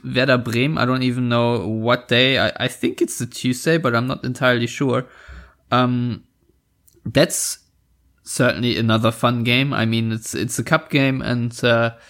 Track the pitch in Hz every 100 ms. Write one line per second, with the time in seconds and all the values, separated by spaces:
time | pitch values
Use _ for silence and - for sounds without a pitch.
0 | 131 123 131 127 117 113 135 160 123 131
1 | 127 123 123 120 120 120 95 110 113 123
2 | - 120 131 131 104 - 127 - - -
3 | 339 - 117 - 127 127 - 165 131 117
4 | 127 139 123 123 127 120 117 - 139 120
5 | 127 - - - - _ _ 123 123 123
6 | 120 107 - _ _ _ _ _ _ _
7 | - 131 160 - - - _ _ _ _
8 | _ _ - - 127 85 120 90 113 110
9 | 131 135 127 120 117 120 139 123 113 113
10 | 113 113 - - 110 - 113 156 - 147
11 | 135 131 110 120 120 117 123 117 117 117
12 | -